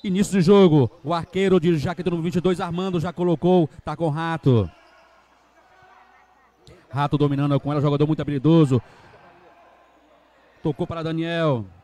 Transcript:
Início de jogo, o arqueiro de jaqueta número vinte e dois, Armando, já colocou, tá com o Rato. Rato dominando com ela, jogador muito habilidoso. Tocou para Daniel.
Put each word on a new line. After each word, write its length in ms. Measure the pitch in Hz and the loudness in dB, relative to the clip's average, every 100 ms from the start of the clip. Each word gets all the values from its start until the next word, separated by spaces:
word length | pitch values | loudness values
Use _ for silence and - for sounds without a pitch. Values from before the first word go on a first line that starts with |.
Início 300 | 214 185 202 | -2 -2 0
de 80 | 196 | 2
jogo, 480 | 165 202 185 151 120 - | 4 6 6 6 2 -4
o 100 | 139 | -6
arqueiro 460 | 170 160 185 190 185 | -6 -6 -4 2 2
de 180 | 156 160 | 2 0
jaqueta 320 | 156 175 180 | -4 -6 -4
número 140 | 170 | -4
vinte 140 | 165 180 | -4 -2
e 40 | |
dois, 180 | 180 180 | -2 -4
Armando, 400 | 180 170 190 175 | -6 -6 -4 -4
já 140 | 175 | -6
colocou, 560 | 170 180 160 175 185 156 - | -4 -2 0 2 2 2 -6
tá 100 | - | -14
com 100 | 151 | -6
o 40 | 165 | -4
Rato. 640 | 151 165 165 139 120 87 - _ _ _ _ _ _ _ _ _ _ - _ _ _ _ _ _ _ - - _ | -4 -6 -2 2 2 0 -10 _ _ _ _ _ _ _ _ _ _ -20 _ _ _ _ _ _ _ -20 -20 _
Rato 280 | 127 143 147 | -6 -2 0
dominando 420 | 143 139 143 139 | 0 0 0 -2
com 120 | 143 | -2
ela, 100 | 147 | -2
jogador 260 | 147 143 147 | -2 0 0
muito 140 | 156 | -2
habilidoso. 600 | 143 143 143 165 143 127 - - - - - _ _ _ _ _ _ _ _ _ _ _ _ _ | -4 -2 2 4 4 2 -2 -20 -20 -20 -20 _ _ _ _ _ _ _ _ _ _ _ _ _
Tocou 240 | 160 - 180 | -8 -6 -8
para 160 | 170 | -8
Daniel. 640 | 165 160 165 170 160 123 98 - | -6 -6 -4 -2 -2 -2 -6 -18